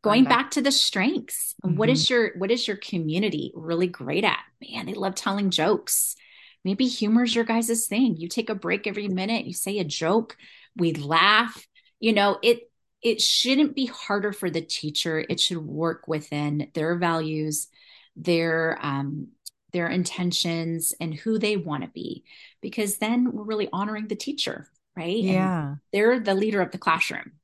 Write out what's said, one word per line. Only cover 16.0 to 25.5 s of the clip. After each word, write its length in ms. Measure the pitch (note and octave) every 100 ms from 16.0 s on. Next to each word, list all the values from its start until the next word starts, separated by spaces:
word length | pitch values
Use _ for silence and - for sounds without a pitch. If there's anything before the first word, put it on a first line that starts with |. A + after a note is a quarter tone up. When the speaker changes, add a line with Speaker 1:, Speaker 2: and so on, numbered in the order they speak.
| -
Speaker 1:
within 640 | D#3 D3+ D3 D3 D3 C#3+
their 220 | E3 D#3 F3
values, 680 | F3 E3 D#3+ D#3 D#3 D3+ - _ _ - _ -
their, 600 | E3 F3 E3 E3 E3 -
um, 460 | D3 C#3 C#3 D3+ - _ - _ _
their 160 | F3+ E3+
intentions, 1040 | F3+ F3 - F3+ F3 F3 E3 E3 E3 E3 -
and 120 | D#3+
who 260 | D3+ A3+ A3
they 180 | G#3 G#3
wanna 300 | D#3+ D3 -
be, 360 | - - - _ - - _
because 360 | - G#3+ G3+ -
then 340 | G#3+ B3 B3
we're 120 | G#3+
really 260 | G#3 G#3+ G3+
honoring 340 | F3+ G#3 G#3+ G#3+
the 80 | G#3+
teacher, 540 | - D4 - - - _ _ -
right? 300 | E3+ G#3+ F#3+
And 120 | F#3
Speaker 2:
Yeah. 360 | F#3+